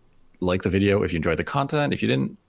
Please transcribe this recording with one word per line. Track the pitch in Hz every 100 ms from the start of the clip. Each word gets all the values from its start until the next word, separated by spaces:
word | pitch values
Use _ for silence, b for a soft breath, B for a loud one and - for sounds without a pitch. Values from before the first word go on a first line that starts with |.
| _ _ - _
Like | 90 92
the | 95
video | 95 101 101
if | 92
you | 85
enjoyed | 78 80
the |
content. | 85 143 139 151 143
If | 147
you | 110
didn't | 131 135 -